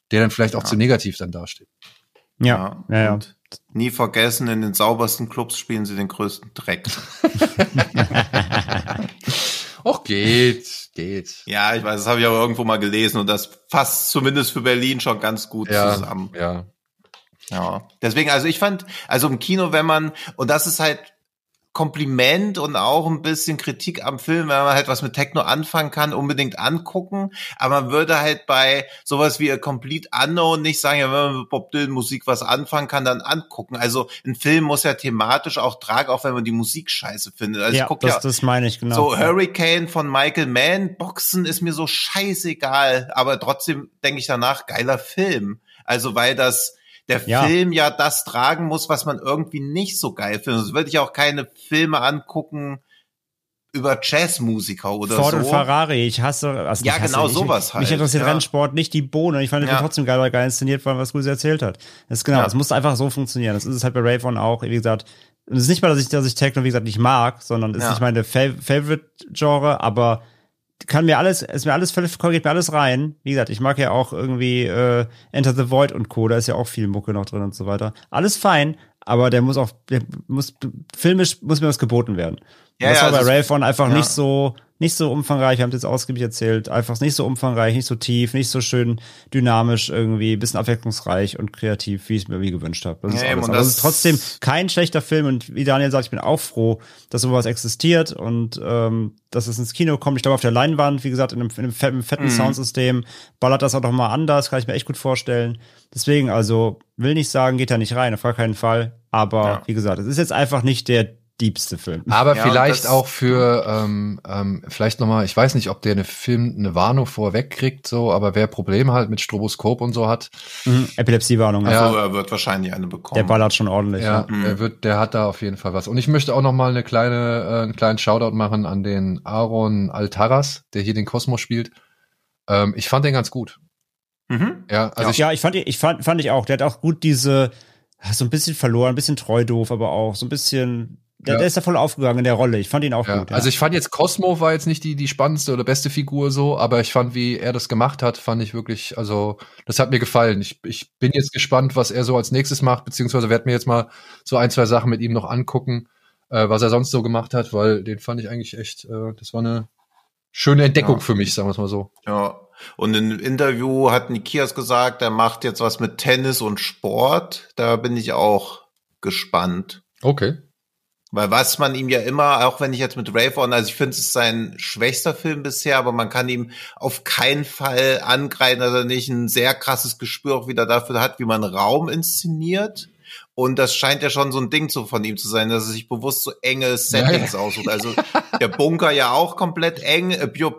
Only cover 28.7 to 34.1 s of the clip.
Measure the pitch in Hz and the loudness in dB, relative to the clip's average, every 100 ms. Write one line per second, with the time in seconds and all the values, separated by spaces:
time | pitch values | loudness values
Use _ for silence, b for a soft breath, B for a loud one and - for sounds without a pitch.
28.7 | 139 135 B - 143 151 - 147 135 143 | 2 -2 B -4 2 2 2 0 -2 -4
29.7 | 127 131 156 - - 139 170 165 160 156 | -8 -6 -8 -4 -2 0 2 2 2 0
30.7 | 147 143 147 135 143 143 131 - 131 - | 0 0 2 2 2 0 -2 -4 -6 -4
31.7 | 147 139 131 117 135 - 120 120 135 143 | -2 -2 -2 -4 -4 -2 -2 0 -2 -2
32.7 | 147 143 139 127 123 - 156 - - - | -4 -2 -2 0 -2 -2 -4 -4 -14 -12
33.7 | 120 120 127 120 | -4 -2 0 -4